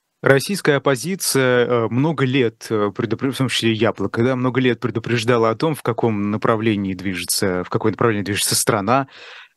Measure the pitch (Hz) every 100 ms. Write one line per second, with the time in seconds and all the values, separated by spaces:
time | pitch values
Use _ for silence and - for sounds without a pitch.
0 | _ _ - 135 - 202 - 139 143 131
1 | 160 190 - 135 127 123 120 120 110 120
2 | 151 147 131 139 113 - - 107 104 101
3 | 110 110 135 123 127 - 113 110 110 -
4 | 98 117 123 127 127 127 127 117 120 113
5 | - 117 113 120 110 110 160 143 127 113
6 | 117 104 104 107 - 110 110 101 98 95
7 | 95 90 87 - 98 90 90 - 110 -
8 | 120 104 92 98 - - - 107 98 135
9 | 135 - - - -